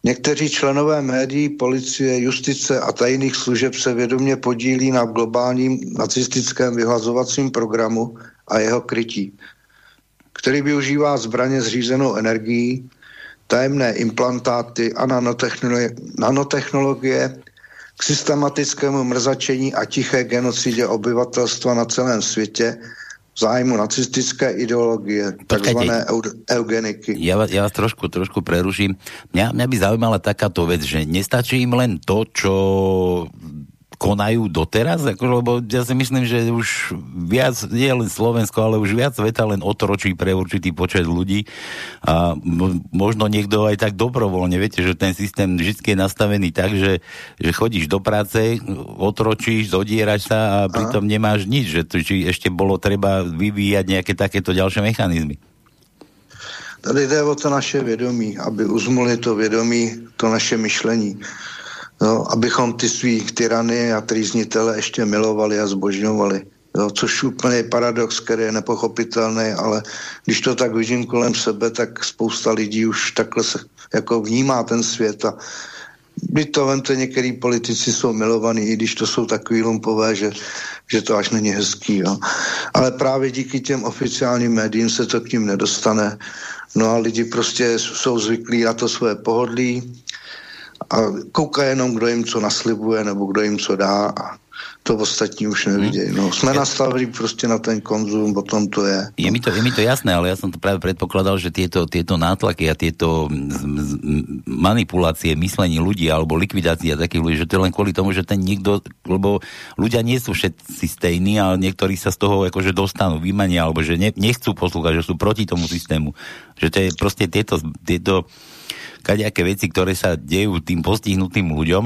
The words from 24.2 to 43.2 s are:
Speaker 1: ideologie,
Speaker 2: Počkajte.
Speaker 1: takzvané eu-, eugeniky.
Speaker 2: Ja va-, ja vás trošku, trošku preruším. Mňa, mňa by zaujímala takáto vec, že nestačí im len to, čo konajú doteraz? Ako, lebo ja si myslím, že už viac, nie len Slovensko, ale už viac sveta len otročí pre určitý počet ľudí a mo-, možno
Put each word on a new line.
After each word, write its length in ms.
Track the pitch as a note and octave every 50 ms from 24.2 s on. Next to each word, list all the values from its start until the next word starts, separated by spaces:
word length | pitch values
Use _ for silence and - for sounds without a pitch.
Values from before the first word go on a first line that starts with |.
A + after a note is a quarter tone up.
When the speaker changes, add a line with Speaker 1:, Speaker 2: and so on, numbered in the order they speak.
| B2 - - - C#3+ C3 G2
Speaker 1:
ideologie, 800 | G2+ B2 A2+ A#2 A#2+ A#2 A#2 A2+ G#2+ G2 G2+ G#2+ G#2 G2+ G2+ F2+ - -
Speaker 2:
Počkajte. 180 | - - G#2 G2+ - A#2
Speaker 1:
takzvané 220 | A#2+ A#2+ A#2+ A#2 A#2 - -
eu-, 280 | - A2+ A2 A2 F#2+ G#2+ - -
eugeniky. 640 | - A#2+ A2+ G#2+ A2+ A2+ A2 A2 G2+ - - - G#2 F#2
Speaker 2:
Ja 160 | E2 F2 F2+
va-, 160 | G#2 G#2+ F#2+
ja 160 | F2+ G2 G2+ G#2
vás 80 | -
trošku, 320 | - B2 A#2 - - - E2
trošku 320 | - F2+ F#2 F#2+ - G#2
preruším. 560 | D#2+ - E2+ F2 F2+ F#2+ F#2+ - G2+ G2 F#2+ - - - - - - - -
Mňa, 160 | F2+ G#2 A#2
mňa 140 | - A#2 B2 B2+
by 80 | C3
zaujímala 400 | G#2+ F#2 G2 A2 A2+ A#2 A2+ A2
takáto 480 | F#2+ - A2 G2+ - - G#2 E2+ - E2+
vec, 160 | E2 F2 E2
že 240 | D2 C#2+ - D#2 D#2
nestačí 560 | D2+ D#2+ F#2 G2 - - B2 B2 - C3 C3
im 160 | B2 B2 A#2+
len 240 | B2 B2+ A#2+ G2 -
to, 240 | - - G2 G#2 A2+ -
čo 200 | _ - - G2 F#2+ G2 G2 G2 G2 F#2+ F#2+ F#2+ F#2+ F#2 F#2 F2+ F2+ F2 E2 D#2 - - - D#2+ D2 D2+ C#2+ - - _ _ _ - _
konajú 480 | - G2 G#2 G2+ G2+ G#2+ A2+ A#2 A2+ G2+
doteraz? 560 | E2 E2 D#2+ D#2+ - A2 A#2+ E3 E3+ F3 D3
Ako, 320 | C#3 - - B2 B2+ B2 B2
lebo 240 | A#2+ A#2+ A#2+ A#2+
ja 240 | A#2+ G#2+ A#2+ B2+ B2
si 80 | A#2 C3
myslím, 320 | B2+ C3 A#2+ C3 C3 B2
že 240 | A#2 A#2+ A#2+ A#2 A#2
už 480 | A#2 A#2 A2+ - - - - - F2+ - G#2+ - - F2+
viac, 320 | E2+ E2+ G2+ B2+ C3+ C3+ B2 - - -
nie 160 | G#2 A#2 C3
len 240 | C#3 B2+ B2 A2+ G2
Slovensko, 480 | - - G#2+ A#2 A#2 A#2 A2 G2+ - -
ale 160 | A2 A2 A2 A2
už 160 | G#2+ G2 G#2 A#2
viac 160 | C#3+ C#3+ B2
sveta 320 | - G#2 A2 A2+ - A2+
len 160 | G#2+ G#2 G2
otročí 560 | E2 F#2+ G#2 - - F#2+ G2+ F#2+ - G2 F#2 E2
pre 160 | F2 F#2 F#2+
určitý 400 | F#2 F#2 F2+ - G2 F2+ F#2 E2
počet 320 | D2+ F2+ F#2 - G2 E2+
ľudí 400 | E2 E2+ F2 F2+ F#2+ G2 G#2 G#2 - - - - - - - - - - -
a 320 | - - D#2+ E2 F2 F2 E2
mo-, 480 | D2 - F2 E2+ E2+ F2+ F#2 F2+ F2 - -
možno 400 | - F2+ G2 G#2 A#2 G#2+